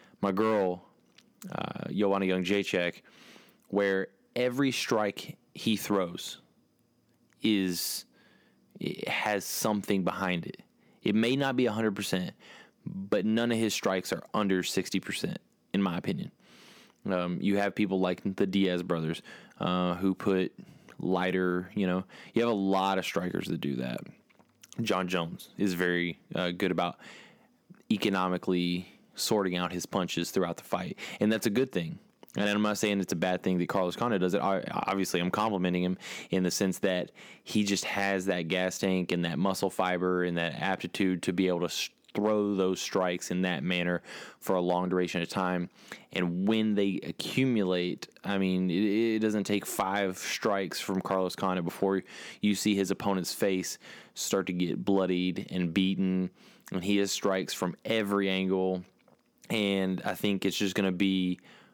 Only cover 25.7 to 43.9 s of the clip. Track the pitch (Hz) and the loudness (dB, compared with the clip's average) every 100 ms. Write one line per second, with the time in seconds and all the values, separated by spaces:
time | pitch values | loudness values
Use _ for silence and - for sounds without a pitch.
25.7 | 90 90 87 87 85 - - 90 90 98 | 2 2 2 0 -4 -8 -2 -2 0 0
26.7 | 87 90 - - - - - _ _ - | 2 -2 -4 -16 -20 -20 -20 _ _ -20
27.7 | - - 107 107 95 92 90 - 90 87 | -12 -4 0 2 2 2 0 0 2 2
28.7 | 87 90 - _ - - 110 98 87 90 | 0 -4 -16 _ -6 0 2 2 0 -2
29.7 | 90 - 101 90 - 85 - 87 85 - | -4 -4 -2 -2 -2 0 0 0 -2 -4
30.7 | 92 90 - - - 107 110 117 104 131 | -4 -4 -8 -10 -2 0 2 0 0 0
31.7 | 92 80 95 - _ - - 104 104 104 | -2 -4 -8 -16 _ -10 -2 0 2 2
32.7 | 104 107 101 92 87 92 90 - 90 87 | 2 2 2 0 0 0 2 2 0 2
33.7 | 101 90 - 120 104 90 92 87 98 - | 0 0 0 0 2 2 2 2 0 -2
34.7 | - - 98 92 87 87 95 110 101 90 | -4 -2 -2 0 0 0 0 0 2 0
35.7 | 87 90 92 - - - 95 92 - 98 | 2 0 -2 -8 -12 -2 0 2 2 0
36.7 | 90 98 90 - - - - - 107 101 | 0 0 0 -4 -10 -20 -20 -4 0 2
37.7 | 95 - - 98 98 92 90 85 90 92 | 0 -2 -2 0 0 0 -2 0 0 0
38.7 | - 98 92 90 87 85 78 98 95 98 | 0 0 0 0 0 0 0 0 2 -2
39.7 | - 92 90 92 90 90 87 85 - 90 | 0 0 2 0 2 0 0 -2 -2 -2
40.7 | 95 90 - 95 90 - 92 95 87 85 | -2 -4 0 0 0 -2 0 2 2 -2
41.7 | - - _ _ - 107 107 104 101 92 | -4 -6 _ _ -2 0 2 2 2 2
42.7 | 90 - 98 90 90 - 90 92 85 80 | 0 -2 0 0 0 -2 -2 0 0 0
43.7 | 90 87 | 0 0